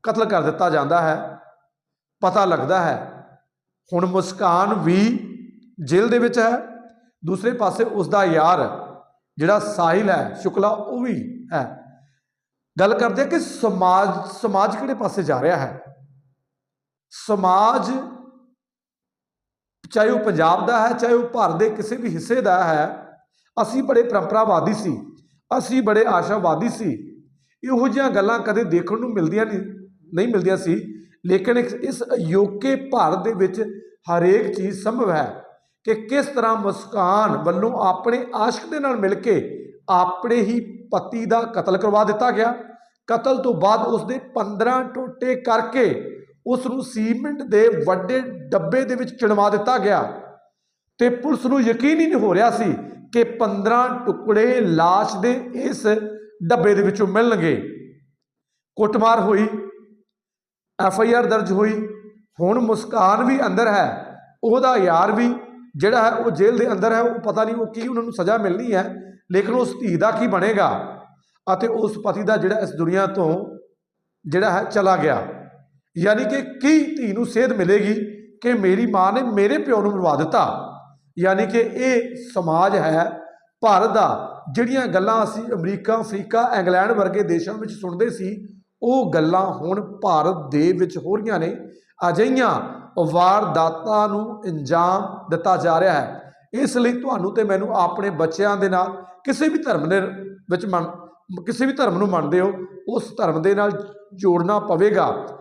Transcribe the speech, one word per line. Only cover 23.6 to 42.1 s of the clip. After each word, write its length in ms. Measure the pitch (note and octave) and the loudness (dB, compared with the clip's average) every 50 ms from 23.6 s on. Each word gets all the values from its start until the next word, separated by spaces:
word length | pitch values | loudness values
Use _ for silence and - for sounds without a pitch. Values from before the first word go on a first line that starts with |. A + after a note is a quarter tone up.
ਅਸੀਂ 200 | G#3+ G#3+ A#3+ C4 | -2 0 -2 -4
ਬੜੇ 200 | C4 C#4 C4+ A#3 | 0 2 4 4
ਪਰੰਪਰਾਵਾਦੀ 720 | A#3+ A#3+ G#3 G3+ E3+ - G3+ A3 A3 G#3+ F#3+ D#3+ D3 F#3 G#3+ | 4 4 0 -2 0 2 2 2 4 4 2 2 2 0 -2
ਸੀ, 240 | - - F3 B2+ G2+ - - - - _ _ _ _ _ _ - C4 | -2 -4 -6 -6 -6 -8 -16 -20 -20 _ _ _ _ _ _ -2 -2
ਅਸੀਂ 240 | - - B3 C4 | -2 0 0 0
ਬੜੇ 220 | A3+ G#3+ G#3+ G#3+ A3+ A3 | 2 4 4 4 4 4
ਆਸ਼ਾਵਾਦੀ 600 | G3 F3 E3 - G3+ G3+ F3+ E3 D#3 D3+ G3+ A#3 | 2 0 2 0 -2 0 2 0 0 2 -2 -4
ਸੀ। 220 | - - A3+ E3+ A#2 G#2 - - - - _ _ _ _ _ _ _ _ - | -4 -4 -4 -4 -4 -6 -10 -16 -20 -20 _ _ _ _ _ _ _ _ -4
ਇਹੋ 240 | B3+ C4 A#3 B3+ C4+ | 0 0 2 2 2
ਜਿਹੀਆਂ 220 | G#3 C4+ C4+ C4 | 0 0 0 2
ਗੱਲਾਂ 280 | F#3+ G3+ G3 G#3 A#3 A#3 | 2 2 2 2 0 0
ਕਦੇ 260 | G3+ G#3+ G3+ G#3+ A#3 | -2 0 0 0 0
ਦੇਖਣ 360 | F3 E3 F3 E3+ - G#3 A#3 | 2 0 0 0 0 -4 -4
ਨੂੰ 100 | B3 B3 | -4 -4
ਮਿਲਦੀਆਂ 360 | A3 G3+ E3 D#3+ F#3 G#3+ A3 | -2 -2 -2 0 0 0 -2
ਨਹੀਂ, 140 | G#3+ G#3 F#3 - - - - - - _ _ _ - - | -2 -4 -6 -8 -8 -14 -18 -20 -20 _ _ _ -6 -2
ਨਹੀਂ 140 | E3+ G3+ A#3+ | -2 0 0
ਮਿਲਦੀਆਂ 280 | A3+ F#3+ E3+ F#3+ F#3+ | 0 0 2 2 0
ਸੀ, 480 | F3+ - E3+ E3 - - - - - - _ _ _ - | 0 0 -2 -2 -2 -2 -10 -16 -18 -20 _ _ _ -2
ਲੇਕਿਨ 320 | F3 F#3 G3 F#3+ B3+ A#3+ A#3+ | 0 0 2 2 2 2 2
ਇਸ, 160 | A#3+ G3 G#3 | 0 -2 -6
ਇਸ 280 | B3 - C#4 - - | -6 -6 -6 -6 -6
ਅਜੋਕੇ 760 | A#3+ A#3+ B3+ B3 F3 D#3+ E3+ G3 G#3 G3+ G3+ - - C4+ C4+ C4+ C4+ C4+ | -4 -4 -2 -2 0 0 2 2 2 2 -2 -4 -2 -2 -2 -2 -2 -2
ਭਾਰਤ 300 | C4+ A#3 F3+ D#3 F3 F#3 | 0 2 2 2 0 0
ਦੇ 100 | E3+ - | -2 -4
ਵਿੱਚ 300 | - F3+ F#3+ F#3 F#3 A3 A3 G3+ - - - - - _ _ E3 | 0 0 0 0 0 -4 -6 -6 -8 -14 -18 -20 -20 _ _ -2
ਹਰੇਕ 460 | E3+ F3 E3+ F3+ G3 A#3 - - - | 0 2 4 4 4 4 2 -2 -4
ਚੀਜ਼ 260 | - F#3 G3 G3 - | -4 -6 -6 -6 -4
ਸੰਭਵ 280 | - G#3 A#3 B3 A#3 G3 | -6 -4 -2 -2 0 0
ਹੈ 340 | E3 D3+ C#3 - - - - - - _ _ _ _ _ _ | 0 0 -2 -4 -6 -14 -18 -20 -20 _ _ _ _ _ _
ਕਿ 100 | G#3+ A3 | -4 -2
ਕਿਸ 320 | G#3+ A3 G#3+ C4 C#4+ C4 | -2 -2 -2 -2 -2 -2
ਤਰ੍ਹਾਂ 300 | D4 C#4+ B3 A3+ A3+ A3 | -2 -2 -2 0 0 0
ਮੁਸਕਾਨ 800 | G#3+ G3+ G3+ G3 - - - - G3+ F3+ F3+ G3 G#3 G#3+ G3+ D3+ | 0 -2 -4 -4 -6 -12 -8 -2 0 2 2 2 2 2 2 0
ਵੱਲੋਂ 360 | - D3 E3+ F3 F#3+ G#3 A#3 - - G3 | 0 -2 -2 0 0 -2 -2 0 0 2
ਆਪਣੇ 420 | F#3 F3+ - - F3+ A#3 B3+ B3 - - | 0 0 0 0 -2 0 -2 -4 -6 -4
ਆਸ਼ਕ 360 | G#3+ G#3+ B3 - - - - | -2 0 0 -2 -4 -8 -8
ਦੇ 100 | D#4 D4+ | -6 -4
ਨਾਲ 160 | C#4 C#4 B3+ | -2 -2 -2
ਮਿਲ 180 | A3 G3 F#3+ G3+ | 0 0 0 0
ਕੇ 520 | F#3+ - B3 G3 C#3+ - - - - - - - - _ - | 0 0 2 2 2 0 -4 -12 -14 -14 -18 -20 -16 _ 2
ਆਪਣੇ 480 | F#3+ F3+ F#3 F3+ - - - A#3+ A#3+ | 2 2 2 2 -2 -4 -2 0 2
ਹੀ 240 | A#3+ G3+ G3+ A#3 A#3+ A3+ - - - - - | 2 2 0 0 -4 -4 -6 -16 -18 -8 -4
ਪਤੀ 320 | - F3+ - - B3 A3+ A3+ | -4 -4 -4 -4 -8 -8 -2
ਦਾ 160 | F#3 A3 A#3 | 0 0 0
ਕਤਲ 340 | A3+ A3+ - F#3+ D#3+ G3 F#3 | 0 -2 -6 -4 -2 0 0
ਕਰਵਾ 280 | F#3+ - G#3 G3+ G#3 G#3+ | 2 2 2 4 4 2
ਦਿੱਤਾ 260 | G3 | 2